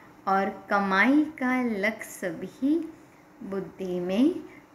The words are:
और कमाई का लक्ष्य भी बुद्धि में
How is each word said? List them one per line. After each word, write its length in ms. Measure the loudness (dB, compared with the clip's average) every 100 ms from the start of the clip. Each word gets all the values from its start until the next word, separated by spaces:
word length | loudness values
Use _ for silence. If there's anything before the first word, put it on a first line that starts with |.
| -20 -8 0
और 380 | 2 0 -4 -2
कमाई 540 | 0 2 4 6 6
का 380 | 4 0 -2 0
लक्ष्य 680 | 0 0 -2 -2 -10 -8 -8
भी 600 | -6 -10 -2 0 0 -2 -14 -20 -20 -20 -16
बुद्धि 580 | -8 -8 -8 -8 -6 -4
में 400 | 0 2 2 0 -8 -20 -20